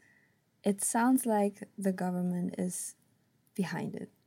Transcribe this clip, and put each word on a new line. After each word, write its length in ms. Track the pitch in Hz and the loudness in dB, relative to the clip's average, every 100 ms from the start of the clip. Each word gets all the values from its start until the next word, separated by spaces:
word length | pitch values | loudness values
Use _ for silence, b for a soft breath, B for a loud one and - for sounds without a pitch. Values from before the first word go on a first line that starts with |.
| b b b b b _ | b b b b b _
it 180 | - 202 | -2 0
sounds 420 | - 233 240 262 247 | 0 2 4 4 4
like 360 | 214 202 196 - - | 2 2 -2 -12 -4
the 140 | 196 | -2
government 640 | 185 185 180 180 180 180 - | 0 -2 0 -2 -2 -4 -2
is 380 | 180 - - - _ _ _ _ _ | -4 -4 -10 -14 _ _ _ _ _
behind 400 | - 170 175 - | -6 -4 -4 -6
it. 160 | - - _ | -8 -12 _